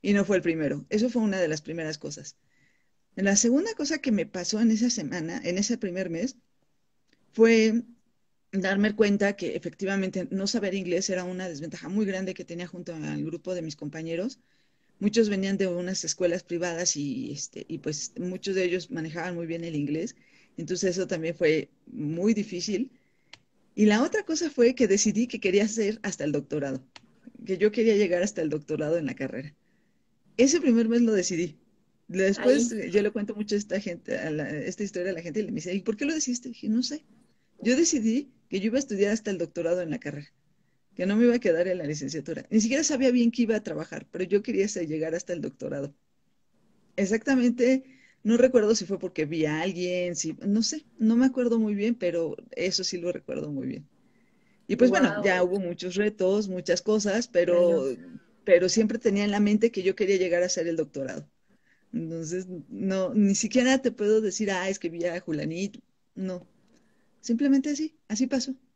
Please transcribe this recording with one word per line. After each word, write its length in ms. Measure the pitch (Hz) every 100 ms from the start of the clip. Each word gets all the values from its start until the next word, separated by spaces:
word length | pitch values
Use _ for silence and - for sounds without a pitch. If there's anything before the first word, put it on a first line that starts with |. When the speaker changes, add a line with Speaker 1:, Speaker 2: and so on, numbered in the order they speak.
Speaker 1:
Y 120 | 196
no 120 | 202 196
fue 120 | 190
el 60 |
primero. 420 | 170 160 147 143 -
Eso 200 | 208 247
fue 120 | 240
una 160 | 214 190
de 60 | 170
las 120 | 151
primeras 360 | 160 165 156 151
cosas. 400 | 147 147 143 _ _ _ _ _ _ _ _ -
La 200 | 196 202
segunda 380 | 233 269 427
cosa 240 | 440 294 311
que 120 | 277
me 140 | 202 160
pasó 360 | 185 175 214
en 100 | 226
esa 180 | 220 240
semana, 520 | 226 151 175 160 175
en 140 | - 185
ese 200 | 202 233
primer 320 | 196 175 185
mes, 280 | 165 247 - _ _ _ _ _ _ _ _ _
fue 500 | - 226 226 220 226 - - _ _ _ _ _
darme 440 | 196 190 196 208 208
cuenta 400 | 208 202 202 202
que 200 | 170 156
efectivamente 720 | 165 - 190 196 190 190 175
no 160 | 190 202
saber 260 | 233 196
inglés 360 | 196 180 175 190
era 140 | 185 180
una 240 | 185 185
desventaja 400 | 147 160 - -
muy 160 | 196 202
grande 280 | 190 190
que 120 | 180 180
tenía 220 | 170 175
junto 280 | 175 175 165
al 280 | 151 147 151
grupo 300 | 165 - 180
de 60 |
mis 140 | 160 151
compañeros. 640 | 147 160 165 165 214 - _ _ _ _ _ _
Muchos 300 | 202 220 214
venían 280 | 196 190 196
de 100 | 190
unas 360 | 175 180 190 160
escuelas 380 | - 180 180
privadas 520 | - 170 175 165 175 147
y, 340 | 143 127 -
este, 320 | 143 - - -
y 100 | -
pues 340 | 147 151 - -
muchos 360 | 180 180 196 190
de 100 | 180
ellos 260 | 180 -
manejaban 440 | 165 160 165 175 170
muy 120 | 170
bien 160 | 165
el 120 | 170 156
inglés. 400 | 143 156 175 - _ _ _ -
Entonces 340 | 165 180 190
eso 160 | 175 180
también 280 | 175 160 165
fue 360 | 165 156 - _ -
muy 460 | - 147 165 202
difícil. 580 | 214 - 180 190 196 262 _ _ _ _ - _ _ _ -
Y 100 | 208
la 160 | 214
otra 200 | 285 427
cosa 260 | 381 320 330
fue 260 | - 240 254
que 120 | 214
decidí 400 | 202 214 202 247
que 120 | 220
quería 260 | 190 196 214
hacer 340 | 220 202 220
hasta 200 | 196 - 147
el 60 |
doctorado, 540 | 147 143 151 139 135 - - _ _ - - -
que 120 | 185
yo 140 | 208
quería 240 | 208 226 208
llegar 280 | 196 175
hasta 180 | 202 -
el 80 | 156
doctorado 480 | 151 - 151 151 170
en 80 | 143
la 80 | 127
carrera. 400 | 135 120 147 _ _ _ _ _ _ _ _ -
Ese 240 | 269 320
primer 260 | 277 226 226
mes 140 | 233
lo 120 | 233
decidí. 460 | 208 180 170 175 - _ _ _ _ _
Después, 640 | 185 190 202 247 277 240
Speaker 2:
Ahí. 20 |
Speaker 1:
eh, 160 | 226 170
yo 100 | 196
le 100 | 208
cuento 240 | 208 208 208
mucho 200 | 208 208
a 20 |
esta 220 | 208 190
gente, 380 | 196 175 - -
a 120 | 156
la, 180 | 151 135
esta 340 | 151 135 185
historia 280 | 202 185 180
a 20 |
la 80 | 175
gente 200 | 170 180
y 40 | 208
me 60 |
dice, 200 | - 170
"¿Y 80 | 190
por 160 | 185 214
qué 80 | 285
lo 80 |
decidiste?". 360 | 320 262 240 254
Dije, 200 | 233 214
"No 140 | 220
sé". 220 | 247 302 _ _ _ _ _ _
Yo 140 | 220 254
decidí 560 | 330 285 220 240 294 _ _
que 100 | 196
yo 80 | 208
iba 100 | 247
a 20 |
estudiar 320 | 285 202 202
hasta 180 | 220 214
el 60 | 190
doctorado 420 | 165 - 165 180
en 80 | 170
la 80 | 143
carrera, 300 | 147 147 147 _ _ _ _ _ _ -
que 100 | 110
no 80 | 208
me 80 | 240
iba 100 | 240
a 40 |
quedar 280 | 202 165 180
en 100 | 180
la 60 | 147
licenciatura. 600 | 151 139 156 - 160 -
Ni 100 | 220
siquiera 220 | 214 269
sabía 280 | 311 277 262
bien 200 | 247 233
que 120 | 233
iba 120 | 226 214
a 60 |
trabajar, 440 | 202 151 165 156 -
pero 140 | 170 185
yo 180 | 202
quería 220 | 208 196 208
hasta 180 | 190
llegar 320 | 160 156 160 165
hasta 180 | -
el 80 | 175
doctorado. 540 | 151 - - 143 143 _ _ _ _ _ _ _ _ _ _ -
Exactamente, 880 | 196 220 247 262 240 240 247 262 - - _ _
no 140 | 208 233
recuerdo 360 | 254 254 208 220
si 100 | 175
fue 120 | 190
porque 260 | 185 - 151
vi 200 | 160 151
a 160 | 156
alguien, 540 | 180 175 180 180 180 175
si, 180 | 160 - 202
no 180 | 208
sé, 220 | 220 311 - -
no 180 | 220 233
me 100 | 262
acuerdo 340 | 262 240 233
muy 160 | 214 202
bien, 200 | 214 240
pero 400 | 180 165 165 - -
eso 320 | - 185 185
sí 140 | 180 175
lo 140 | 170
recuerdo 400 | 175 - - 151
muy 160 | 139 131
bien. 220 | - - _ _ _ _ _ _ _ -
Y 100 | 202
pues 140 | 247
bueno, 240 | 262 233 156
ya 220 | 202 185
Speaker 2:
Guau. 40 | 180
Speaker 1:
hubo 140 | 190
muchos 360 | 175 175 180 180
retos, 540 | 208 214 185 202 208
muchas 320 | 180 175 170
cosas, 440 | - 214 202 208 233
pero, 560 | 175 175 175 175 165 135
Speaker 2:
Claro. 300 | 120 - - _ _ -
Speaker 1:
pero 240 | 175 180
siempre 300 | 220 214 226
tenía 260 | 233 202 208
en 60 |
la 80 | 202
mente 300 | 208 208 233
que 120 | 202
yo 120 | 185 185
quería 220 | 196 196
llegar 260 | 185 175
a 40 | 180
hacer 200 | 180 170
el 100 | 165
doctorado. 520 | 151 143 131 92 151 _ _ _ _ _ _
Entonces, 540 | 160 165 165 160 180 185 180 -
no, 440 | 196 190 190 185 196
ni 200 | 202 202
siquiera 460 | 208 247 247 262
te 100 | 262
puedo 300 | - 208 220
decir, 300 | 214 - 208
"Ah, 180 | 190 190
es 100 | 196
que 100 | 175
vi 160 | 170 175
a 140 | 170
Julanito". 580 | 175 156 151 165 196 - _ _ _ -
No. 320 | 190 180 - _ _ _ _ _ _ _
Simplemente 500 | - 233 285 277 294
así, 260 | 285 311 _ _
así 180 | 208 254
pasó. 280 | 269 262 262 _